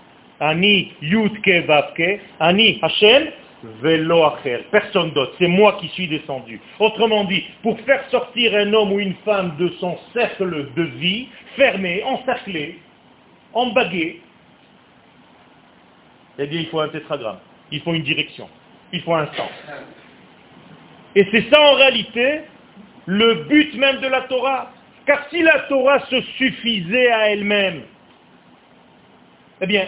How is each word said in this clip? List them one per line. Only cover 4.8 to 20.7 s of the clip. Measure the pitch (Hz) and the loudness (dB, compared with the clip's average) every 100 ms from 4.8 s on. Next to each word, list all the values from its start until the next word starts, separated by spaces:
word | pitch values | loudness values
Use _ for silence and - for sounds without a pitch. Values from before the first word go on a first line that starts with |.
| 208 190 160 | 2 -2 -2
d'autre, | 143 123 - | -2 -4 0
c'est | 175 | 2
moi | 185 214 202 | 4 4 2
qui | 170 | -6
suis | - 180 | -10 -6
descendu. | 151 - 135 117 110 - - | -6 -8 -12 -12 -18 -14 -2
Autrement | 220 214 226 214 190 | -2 0 0 0 0
dit, | 185 - - | -4 -6 -6
pour | 226 214 | -4 -2
faire | 262 269 - | 0 -2 0
sortir | 240 247 226 226 208 | -4 -4 -2 0 0
un | 202 | 2
homme | 220 202 | 2 2
ou | 202 | 0
une | 196 - | -4 -6
femme | 214 196 180 147 | -2 -2 -2 -4
de | 175 - | -4 -4
son | 180 160 - | -8 -10 -8
cercle | 233 220 - 185 156 131 | -4 -2 -2 -6 -6 -6
de | 131 | -4
vie, | 156 127 170 214 254 - - - | -6 -4 -4 -4 -8 -18 -8 0
fermé, | 262 196 185 185 | 2 2 -4 -4
encerclé, | 262 247 262 240 196 165 151 - _ _ _ _ _ _ _ | -4 -6 -4 -6 -6 -8 -8 -12 _ _ _ _ _ _ _
embagué, | 226 247 247 190 180 160 - - _ _ _ _ _ _ _ _ _ _ _ _ _ _ _ _ _ _ _ _ - | -4 0 0 0 -2 -6 -8 -20 _ _ _ _ _ _ _ _ _ _ _ _ _ _ _ _ _ _ _ _ -10
eh | 143 | -8
bien, | 165 | -6
il | 160 | -6
faut | 160 | -4
un | 151 | -4
tétragramme, | 156 - 143 110 95 - - - | -6 -10 -8 -8 -10 -16 -20 -14
il | 151 | -10
faut | 170 | -4
une | 165 | -4
direction, | 139 147 160 - 98 _ _ - _ | -4 -6 -6 -12 -20 _ _ -20 _
il | 180 | -10
faut | 165 | -2
un | 165 147 | -2 -2
sens. | - 117 - - - - - - - - _ _ - - | -6 -10 -12 -18 -18 -18 -20 -20 -20 -20 _ _ -20 -20